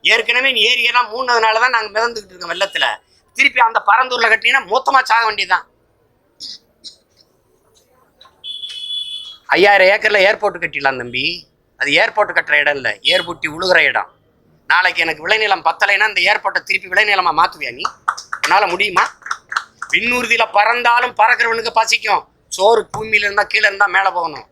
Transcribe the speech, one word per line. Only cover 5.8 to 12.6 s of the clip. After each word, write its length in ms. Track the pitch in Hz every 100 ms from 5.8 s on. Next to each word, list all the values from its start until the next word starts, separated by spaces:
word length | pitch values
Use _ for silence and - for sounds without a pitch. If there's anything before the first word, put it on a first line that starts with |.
| _ _ _ _ _ _ - - _ _ - - _ _ _ _ _ _ _ _ _ _ _ _ - _ - - - - - - - - - - -
ஐயாயிரம் 440 | 143 202 202 185
ஏக்கர்ல 300 | 208 214 208
ஏர்போர்ட் 440 | 190 214 208 170
கட்டிடலாம் 340 | 165 147 139 131
தம்பி. 280 | 120 123 147 175 - _ _ _
அது 120 | 143
ஏர்போர்ட் 460 | 151 220 - 202 170
கட்டுற 140 | 151
இடம் 240 | 147